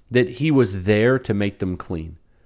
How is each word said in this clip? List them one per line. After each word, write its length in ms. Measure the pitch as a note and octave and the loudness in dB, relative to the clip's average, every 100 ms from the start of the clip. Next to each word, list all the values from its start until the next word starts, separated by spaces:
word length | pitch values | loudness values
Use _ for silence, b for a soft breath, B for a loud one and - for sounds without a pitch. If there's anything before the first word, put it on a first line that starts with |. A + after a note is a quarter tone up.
| _ | _
that 180 | A#2 B2 | 0 0
he 220 | - D#3 | -2 0
was 340 | C#3 A2+ F#2+ | 2 2 0
there 360 | F#2 G#2 A#2 C3 | 0 2 4 2
to 140 | - | 0
make 260 | G2+ G2+ - | -2 -2 -4
them 160 | F#2 F2+ | -6 -6
clean. 400 | - F2 D#2+ E2 _ _ | -8 -8 -10 -14 _ _